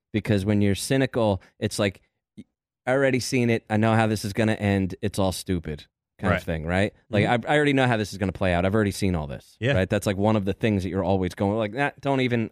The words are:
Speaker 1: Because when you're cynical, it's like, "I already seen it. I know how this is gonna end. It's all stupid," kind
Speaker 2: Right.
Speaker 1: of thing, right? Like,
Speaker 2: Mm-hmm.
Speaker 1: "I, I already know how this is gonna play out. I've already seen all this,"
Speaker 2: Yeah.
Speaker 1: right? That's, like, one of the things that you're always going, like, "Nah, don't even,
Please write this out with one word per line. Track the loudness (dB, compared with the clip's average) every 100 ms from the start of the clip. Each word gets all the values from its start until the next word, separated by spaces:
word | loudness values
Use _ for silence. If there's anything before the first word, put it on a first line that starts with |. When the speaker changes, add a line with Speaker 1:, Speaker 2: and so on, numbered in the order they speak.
| _
Speaker 1:
Because | -4 0 0
when | 2 2
you're | 2
cynical, | 0 -2 0 0 0 0 0 -4 -4
it's | -2 0
like, | -2 -2 _ _ _ -20 -20 _ _ _ -2
"I |
already | 2 4 2
seen | 0 0 2
it. | 0 0
I | 2
know | 4
how | 4 2
this | 0
is | -2
gonna | 0 0
end. | 0 2 2 0 -4
It's | -6 -2
all | -2
stupid," | -2 -4 -4 -4 -10 -12 _ _ -6
kind | -2
Speaker 2:
Right. | -2
Speaker 1:
of |
thing, | -2 -6 -2
right? | 0 -2 -4 -4
Like, | 0 2
Speaker 2:
Mm-hmm. | 0 0
Speaker 1:
"I, |
I | 2
already | 2
know | 2 2
how | 0
this | -2
is | -4
gonna | -4
play | -2 0
out. | 2 2
I've |
already | 2 0
seen | 0 -2
all | -2 -4
this," | -10 -16 -6
Speaker 2:
Yeah. | -2
Speaker 1:
right? | 0 0
That's, | 0 -2
like, | 0
one | 2
of | 2 -2
the |
things | -2 0 0
that | -2
you're | -2
always | 0 0 -2 -2
going, | -2 -2
like, | -4
"Nah, | -4 -6 -4
don't | -2 0
even, | 0 0 -4